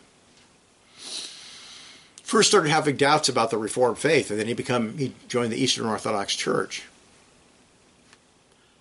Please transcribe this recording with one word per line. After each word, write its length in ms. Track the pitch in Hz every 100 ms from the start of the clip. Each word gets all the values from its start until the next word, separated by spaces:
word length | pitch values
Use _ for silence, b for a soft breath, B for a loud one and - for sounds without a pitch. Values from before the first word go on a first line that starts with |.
| - _ _ _ _ _ _ _ _ B B B B B B B B B B B B B
first 240 | - 214 196
started 220 | 208 156
having 260 | 156 151 127
doubts 320 | 139 151 151
about 220 | 120 113
the 80 | 110
Reformed 400 | 107 - 123 107
faith, 320 | 147 160 98
and 100 | 107
then 80 | 110
he 60 |
become, 420 | 120 90 123 110 151
he 160 | 131 101 -
joined 240 | 123 120
the 100 | 110
Eastern 240 | 131 - 117
Orthodox 480 | 104 - 104 98
Church. 480 | - - - - - - - _ _ _ _ _ _ _ _ _ _ _ - _ _ _ b b b